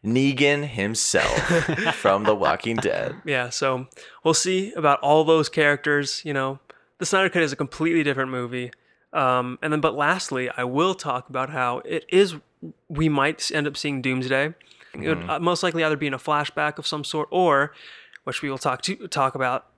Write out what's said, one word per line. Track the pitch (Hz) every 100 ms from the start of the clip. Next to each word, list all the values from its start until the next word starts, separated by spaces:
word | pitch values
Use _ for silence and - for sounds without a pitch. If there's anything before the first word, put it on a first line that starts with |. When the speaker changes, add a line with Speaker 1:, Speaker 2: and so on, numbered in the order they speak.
| 104
Speaker 1:
Negan | 120 139 131 143 147 147
himself | 113 101 113 - - - 58
Speaker 2:
<laughs> | - 170 156 160 220 -
Speaker 1:
from | 104 98 107
The | 107
Walking | 78 78 110 113
Dead. | - - - -
Speaker 3:
Yeah, | - 135 123
so | - 135 131 127 - - -
we'll | 240
see | - 185 185 196
about | - 151 143
all | 139 151
those | 156 160 147
characters. | - 147 143 151 143 139 - 156
You |
know, | 139 135 139 _ - _ _
the | -
Snyder | 190 190
Cut | 185
is | 160
a | 139
completely | 139 - 160 170
different | 143 135 131
movie. | 127 123 123 123 - _ _ _
Um, | 160 131 127 123 123
and | 151
then, | 151
but | 151 127
lastly, | 147 185 - 131 127 -
I | 123
will | 135 180
talk | 190 151 123 -
about | 127 135
how | 147 123 127 -
it | 160 -
is, | 185 196 156 _ _ 165 - _
we | 147 160
might | 147 139 156
s-, | -
end | 156 147
up | 147
seeing | 147 139
Doomsday. | 127 127 127 135 147 165 _ _ - -
It | 151
would, | 160
Speaker 1:
Mm-hmm. | 175
Speaker 3:
uh, | 151
most | 170 170
likely | 185 165 160
either | 151
be | 143
in |
a | 135
flashback | - 147 147 - 151 151
of | -
some | 151 143
sort | 156 147
or, | 175 180 139 143 - - - - - -
which | 135
we | 147
will | 135
talk | 147 127
to, | - 202 196
talk | - 135 135
about | 131 220 _